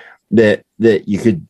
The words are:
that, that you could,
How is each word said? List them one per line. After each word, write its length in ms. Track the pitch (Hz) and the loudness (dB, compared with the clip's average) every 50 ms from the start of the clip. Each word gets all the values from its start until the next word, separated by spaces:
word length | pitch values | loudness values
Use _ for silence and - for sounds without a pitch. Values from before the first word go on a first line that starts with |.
| - - - _ _ _ | -20 -20 -20 _ _ _
that, 340 | 104 113 113 104 101 - _ _ _ - | 0 0 2 2 0 -2 _ _ _ -2
that 300 | 110 113 104 95 - 101 | 0 0 0 0 -2 -6
you 100 | 104 85 | -6 -2
could, 280 | 87 113 95 80 - | -2 -2 -4 -4 -8